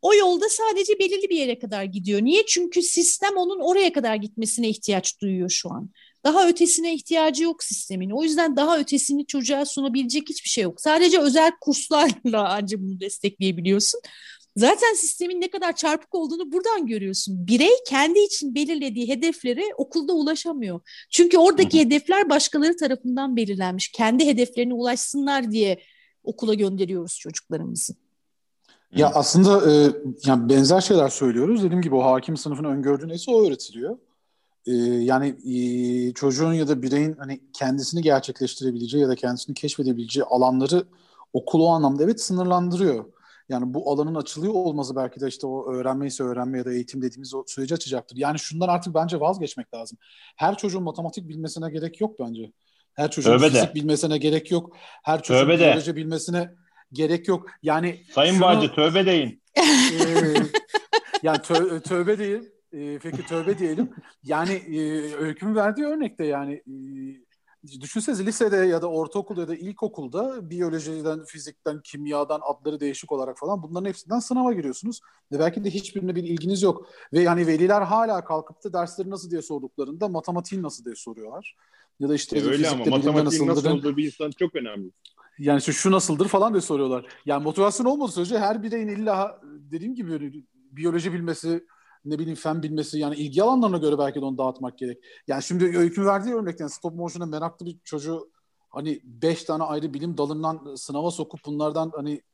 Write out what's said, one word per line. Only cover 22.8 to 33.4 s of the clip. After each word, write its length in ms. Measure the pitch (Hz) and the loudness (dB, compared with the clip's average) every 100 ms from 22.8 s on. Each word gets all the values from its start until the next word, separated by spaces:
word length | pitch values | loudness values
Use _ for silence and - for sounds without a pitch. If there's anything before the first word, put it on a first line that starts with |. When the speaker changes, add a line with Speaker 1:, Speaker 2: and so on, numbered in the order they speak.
| 302 254 254 247 269 240 | 0 -2 -2 -2 0 0
Speaker 1:
belirlenmiş. 520 | 214 190 185 185 - | 0 -2 -2 -4 -6
Kendi 380 | - 226 247 302 | 0 2 4 4
hedeflerine 480 | 240 247 247 240 | 4 2 0 -2
ulaşsınlar 760 | 240 240 240 - 277 277 277 233 | 0 -2 -2 -2 -2 0 0 0
diye 280 | 214 202 180 - _ _ _ | 2 2 0 -4 _ _ _
okula 300 | - 214 220 | -10 -4 0
gönderiyoruz 640 | 214 202 190 185 185 170 - | 2 2 0 -2 -2 -6 -10
çocuklarımızı. 760 | 165 156 _ 160 165 160 - - _ _ _ _ _ _ _ _ _ - | -10 -12 _ -6 -6 -6 -8 -10 _ _ _ _ _ _ _ _ _ 2
Speaker 3:
Ya 140 | 147 | 4
Speaker 2:
Hı. 40 | |
Speaker 3:
aslında, 560 | 151 139 170 196 202 160 | 4 4 6 8 8 8
e, 200 | 151 147 - 135 120 139 | 8 8 4 -8 -2 2
yani 220 | 127 117 | 4 6
benzer 320 | 135 135 185 | 6 8 4
şeyler 280 | 185 190 135 | 6 4 4
söylüyoruz. 540 | - 135 117 151 233 | 2 0 2 2 4
Dediğim 180 | 190 180 | 2 2
gibi 120 | 165 | 2
o 100 | 131 | 4
hakim 320 | 131 131 131 151 | 4 4 2 -6
sınıfın 280 | 151 139 | -4 -4
öngördüğü 440 | 151 139 135 139 160 | -2 -2 0 0 -2
neyse 220 | 170 - | -8 2
o 160 | 226 | 4